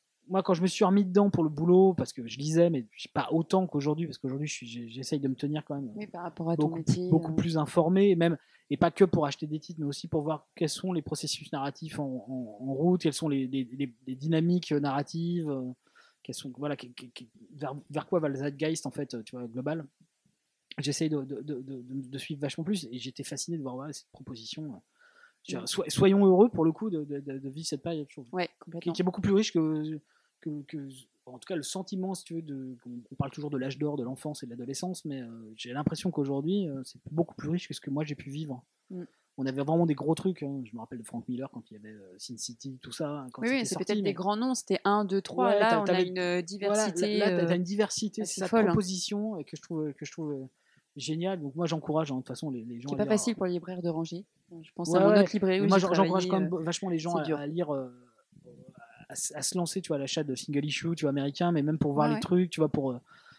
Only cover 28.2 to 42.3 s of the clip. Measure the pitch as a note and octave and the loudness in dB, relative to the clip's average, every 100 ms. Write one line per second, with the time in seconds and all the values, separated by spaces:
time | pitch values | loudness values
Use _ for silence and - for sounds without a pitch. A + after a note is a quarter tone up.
28.2 | A#2+ F#3 F3 _ - E3 F3 E3+ F3+ F#3 | -8 -4 -4 _ -16 -6 -2 0 0 0
29.2 | G3+ G3 G#3+ E3+ D#3 D#3 D#3 D#3 - _ | 4 4 4 2 2 0 -2 -6 -12 _
30.2 | _ _ D#3+ D3 C#3 D#3 C#3 C3 - _ | _ _ -8 -8 -8 -10 -10 -14 -20 _
31.2 | B2+ B2 - F3 - F#3+ F#3 F#3 F#3 F#3 | -18 -14 -8 -6 -6 -8 -6 -4 -4 -6
32.2 | - E3 D#3 C3+ C3 A#2+ B2 A#2+ - C3 | -8 -10 -8 -8 -10 -12 -14 -14 -8 -6
33.2 | C#3 - D3 C#3 C3+ C3 D3 C#3+ A#2+ - | -4 -6 -6 -4 -4 -4 -2 -2 -4 -6
34.2 | D#3 C#3+ B2 A#2+ A#2+ C#3 F#3 F3 D3+ C3+ | -8 -10 -10 -10 -8 -6 -6 -6 -8 -8
35.2 | A#2 A2+ A2 A2+ A#2+ C3+ D3 D#3+ F#3 D3+ | -10 -14 -16 -14 -8 -8 -6 -6 -6 -4
36.2 | C#3 C#3 D#3 G3+ E3+ C3+ - - - D#3 | -4 -2 -2 -2 -4 -8 -12 -18 -6 -4
37.2 | E3+ - D3 F3 - D3 - C#3 D3+ C#3+ | -4 -6 -6 -6 -6 -12 -6 -6 -4 -8
38.2 | C#3 D3 D3+ B2+ - _ - F3+ - _ | -10 -10 -10 -12 -16 _ -16 -14 -14 _
39.2 | _ - C3+ C3+ C#3 E3 E3 C#3+ D3 E3 | _ -6 -4 -2 2 4 4 2 0 0
40.2 | F#3+ E3+ C#3 C#3 A2+ A2+ A2+ B2 A2 A#2 | -2 -2 -6 -8 -10 -12 -12 -12 -10 -8
41.2 | A#2+ B2 C3 A#2 - G#2+ G#2+ G#2+ F#2+ F#2 | -6 -6 -8 -14 -18 -18 -18 -20 -20 -16
42.2 | - | -14